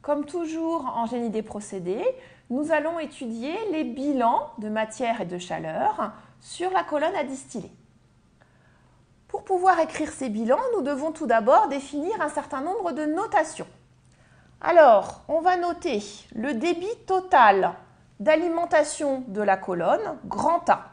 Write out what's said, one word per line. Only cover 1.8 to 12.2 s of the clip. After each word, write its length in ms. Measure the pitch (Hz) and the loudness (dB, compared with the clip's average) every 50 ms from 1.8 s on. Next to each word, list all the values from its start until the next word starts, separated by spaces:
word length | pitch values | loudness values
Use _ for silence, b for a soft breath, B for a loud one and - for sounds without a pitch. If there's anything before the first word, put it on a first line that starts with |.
| 170 180 190 247 381 508 523 B B B B B B B | -6 -4 -4 -2 -2 -2 -2 B B B B B B B
nous 220 | 240 269 302 320 | -6 -4 -2 0
allons 260 | 320 302 294 320 339 330 | 0 0 0 -2 -4 -6
étudier 560 | 311 - - - 277 226 226 226 233 285 339 440 453 415 | -8 -10 -10 -12 -10 -10 -8 -8 -6 -6 -6 -6 -4 -4
les 120 | 330 311 302 | -4 -4 -4
bilans 640 | 247 233 277 269 294 285 254 240 233 240 466 587 587 - - | -4 -4 -4 -2 -2 0 2 2 2 2 2 -2 -4 -10 -10
de 100 | 208 214 | -8 -4
matière 520 | 214 220 220 220 - - 262 233 226 226 | -2 -4 -4 -4 -4 -4 -2 -2 -2 -2
et 60 | 185 | -4
de 120 | 170 175 180 | -6 -8 -10
chaleur 760 | 180 - 165 160 165 160 160 160 - - 427 392 240 208 B B B B B B | -8 -8 -8 -6 -6 -6 -4 0 0 0 0 -2 -6 -6 B B B B B B
sur 300 | - - - - 349 370 | -20 -20 -8 -6 -4 0
la 120 | 370 359 339 | 0 0 -2
colonne 320 | - 302 294 294 330 403 | 0 -2 0 0 0 0
à 80 | 349 285 | -2 -4
distiller. 460 | 247 269 262 - - - 220 - - - _ _ _ _ _ _ _ _ _ _ _ _ b b b b b b b b b b b b b b b _ _ _ | -4 -6 -10 -12 -10 -10 -10 -10 -10 -18 _ _ _ _ _ _ _ _ _ _ _ _ b b b b b b b b b b b b b b b _ _ _
Pour 180 | _ - - - | _ -10 -8 -2
pouvoir 340 | - 381 359 359 381 359 339 | -2 0 4 4 4 4 4
écrire 300 | 320 320 - - 311 302 | 2 0 -2 -6 -6 -6
ces 200 | - - 269 247 | -4 -6 -6 -4
bilans, 300 | 208 214 233 226 262 403 523 508 466 | -4 -2 2 2 2 2 2 0 0
nous 80 | 392 | 0
devons 300 | 262 285 285 262 294 320 | 0 -2 -2 -2 -4 -6
tout 140 | 311 - 320 | -6 -6 -2
d'abord 420 | 226 233 226 208 233 294 370 - 277 | 2 2 2 6 6 6 6 6 4
définir 540 | 269 277 269 - - 294 294 370 440 - | -2 -6 -6 -6 -8 -6 -4 -4 -2 -2